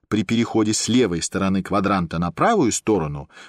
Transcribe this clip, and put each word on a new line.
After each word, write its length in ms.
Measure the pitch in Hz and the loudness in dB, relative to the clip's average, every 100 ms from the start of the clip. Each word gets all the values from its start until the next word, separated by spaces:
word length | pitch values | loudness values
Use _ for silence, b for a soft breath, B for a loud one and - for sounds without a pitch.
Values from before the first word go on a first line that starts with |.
| _ | _
при 140 | 110 | -2
переходе 500 | 101 117 113 113 107 | 0 0 2 2 0
с 160 | 107 - | 0 0
левой 320 | 120 110 85 | 2 2 0
стороны 420 | - 95 95 95 | -4 -2 0 0
квадранта 560 | - 98 98 98 85 82 | 0 0 0 0 -2 -4
на 140 | 87 | -4
правую 400 | - 185 226 120 | 0 2 2 2
сторону 560 | - - 101 78 73 69 B | 0 0 0 0 -8 -14 B